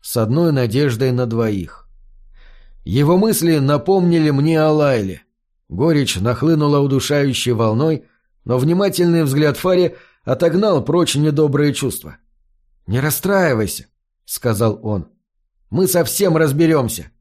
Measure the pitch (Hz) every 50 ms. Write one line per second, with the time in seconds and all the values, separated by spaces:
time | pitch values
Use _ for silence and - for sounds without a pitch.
0 | - - - 120 110 107 127 160 170 165 147 135 123 113 101 135 147 139 117 107
1 | 135 127 123 123 127 113 113 113 117 110 104 95 85 - - - - - - -
2 | - - - - - - - - - - - - - - - - - - 92 131
3 | 147 147 180 185 214 226 214 220 160 170 160 151 135 139 147 143 147 185 196 196
4 | 180 175 170 165 156 151 139 135 143 160 165 156 156 156 151 151 147 143 131 113
5 | 101 95 87 - _ _ _ _ _ _ _ _ _ _ - 90 135 165 160 147
6 | 135 - - 92 95 120 123 - 139 160 165 151 151 147 147 143 143 139 135 123
7 | - - 147 147 139 139 123 - - 123 120 107 117 110 107 117 147 160 160 -
8 | - _ _ _ _ _ _ _ _ - 123 127 131 156 170 185 202 196 180 175
9 | 180 175 170 170 160 135 135 147 156 147 139 - - 180 185 180 180 - - -
10 | - _ _ _ _ 117 131 131 170 170 156 185 208 320 277 - 98 - 156 180
11 | 165 - - 143 151 156 147 151 156 147 120 120 147 147 - - 139 123 - -
12 | - 78 - _ _ _ _ _ _ _ _ _ _ _ _ _ _ - 101 135
13 | 135 156 - - - 180 202 196 180 156 127 107 107 90 - - - _ _ _
14 | _ _ _ _ _ - - - - 120 107 98 117 110 101 - - 110 107 95
15 | 80 _ _ _ _ _ _ _ _ _ _ _ _ _ - 170 190 185 - 175
16 | 160 - - - 202 185 156 156 160 147 135 151 170 160 160 147 123 107 - -
17 | - - _ _